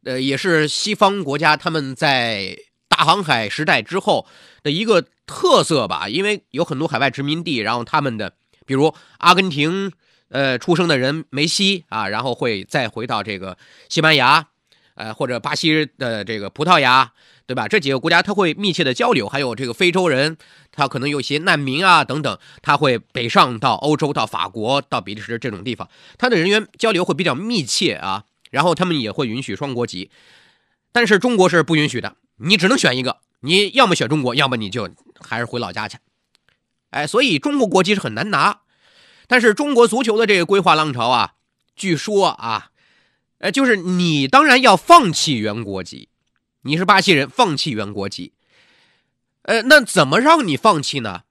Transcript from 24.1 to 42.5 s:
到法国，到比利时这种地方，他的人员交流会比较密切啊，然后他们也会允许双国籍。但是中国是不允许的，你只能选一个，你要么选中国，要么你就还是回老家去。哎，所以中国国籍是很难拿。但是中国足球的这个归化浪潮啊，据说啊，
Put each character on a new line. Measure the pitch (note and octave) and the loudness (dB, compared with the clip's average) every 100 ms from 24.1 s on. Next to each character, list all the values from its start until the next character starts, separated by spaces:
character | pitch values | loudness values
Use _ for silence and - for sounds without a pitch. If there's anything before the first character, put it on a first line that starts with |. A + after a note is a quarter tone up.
到 | D3 A2 | -2 -4
法 | - F#2 | -4 -8
国， | A2 G#2+ C#3 | -6 -2 -2
到 | C3+ B2+ | -2 -6
比 | F#2+ | -6
利 | G#2+ | -14
时 | G2+ A#2 | -10 -8
这 | B2+ | -8
种 | G2+ | -8
地 | G#2+ | -8
方， | A2+ - _ - _ | -10 -10 _ -20 _
他 | B3 | 0
的 | G#3+ | 0
人 | F3 | 2
员 | G#3+ G3+ _ | 0 -2 _
交 | A3+ | -2
流 | F#3+ | 0
会 | F3+ | -2
比 | D3+ | -2
较 | F3 | -2
密 | C3 G#3+ A#3 | -2 -4 -4
切 | A#2 - E3 | -2 -2 -2
啊， | E2+ F2+ F#2+ - _ _ | -4 -6 -8 -10 _ _
然 | B2+ | 0
后 | E3+ | 0
他 | D#3+ | 0
们 | F3+ D#3+ | -2 -2
也 | G#2+ | -4
会 | G2 C3 | -4 -6
允 | A#2 | -6
许 | C3 | -8
双 | G2 C#3+ | -8 -8
国 | A#2+ A#2 | -6 -6
籍。 | F2+ F#2 _ _ _ _ _ _ _ _ | -8 -14 _ _ _ _ _ _ _ _
但 | A#3+ A#3 | -2 2
是 | G3+ | 2
中 | B3 A3+ | 2 2
国 | F#3 | 4
是 | F3 | 4
不 | D#3 D#3+ | 2 0
允 | D3 | 0
许 | A#2+ | -4
的， | G#2 _ _ _ | -10 _ _ _
你 | B2+ G3+ | 0 2
只 | F#3 | 2
能 | C4+ | 2
选 | D3+ B2+ | 2 0
一 | |
个， | B2+ - _ _ | -4 -6 _ _
你 | B2+ F#3 G3+ | 0 2 2
要 | A#3 A#3 | 2 2
么 | |
选 | E3+ B2 | 2 0
中 | D3+ | -2
国， | B2 | -2
要 | A#2+ C#3 | 0 0
么 | B2 | -2
你 | G#2 | -4
就 | A#2 F#2+ - _ _ | -8 -8 -12 _ _
还 | - A#2 | -10 -8
是 | |
回 | A#2+ B2 | -6 -6
老 | G#2+ | -8
家 | F#2+ G#2 | -8 -10
去。 | - _ _ _ _ _ _ _ _ _ | -12 _ _ _ _ _ _ _ _ _
哎， | - D3 | -8 -2
所 | A3 | 0
以 | C4+ D3+ | 2 0
中 | D4 C#4+ | 0 0
国 | A3+ | 2
国 | F#3 | 2
籍 | F#3 | 2
是 | G3+ | 0
很 | C#3+ | -2
难 | G#2+ G#3+ | -6 -4
拿。 | E3+ F3 G3+ _ _ _ _ _ _ _ | 0 0 -2 _ _ _ _ _ _ _
但 | B3 | 4
是 | A3+ | 4
中 | G#3 D4 | 2 0
国 | B3+ A#3 | 4 4
足 | A3+ | 4
球 | A3+ G#3+ | 0 0
的 | A3 | 2
这 | G3 | 2
个 | E3 | 2
归 | G3 | 2
化 | F#3 | 4
浪 | D#3 D#3 | 2 2
潮 | B2 A#2 | -2 0
啊， | B2+ G2 _ _ _ _ | 0 -2 _ _ _ _
据 | _ F#3+ D#3 | _ -4 -4
说 | - G3+ F3+ | 0 2 2
啊， | - A2+ | 0 -6